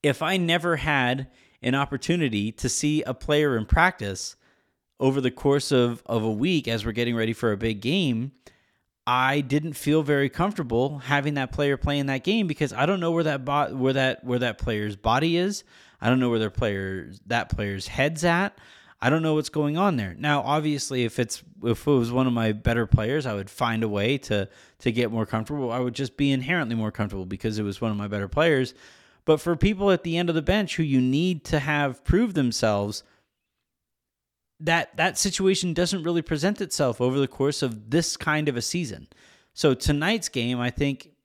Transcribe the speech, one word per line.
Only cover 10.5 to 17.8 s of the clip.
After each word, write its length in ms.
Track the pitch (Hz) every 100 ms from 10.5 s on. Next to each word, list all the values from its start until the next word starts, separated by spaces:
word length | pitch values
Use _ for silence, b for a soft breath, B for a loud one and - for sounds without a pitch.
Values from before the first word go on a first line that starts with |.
| 208 131 117 135 147
having 340 | 131 143 143
that 180 | 143 127
player 240 | - 143 135
play 240 | 143 143
in 60 | 139
that 180 | 135
game 240 | 180 226 185
because 240 | 147 143
I 140 | 107 151
don't 140 | 196
know 120 | 170
where 120 | 165
that 200 | 156 139
bo-, 320 | 131 143 147 131
where 180 | 131
that, 300 | 135 131 -
where 160 | 123 123
that 180 | 123 107
player's 380 | - 107 107 98
body 400 | 113 123 160 170
is. 280 | 185 196 - B B B
I 100 | 117
don't 100 | 127
know 100 | 123
where 100 | 117
their 100 | 107
player, 640 | - 113 98 95 95 62 98 98
that 240 | 117 -
player's 380 | - 101 98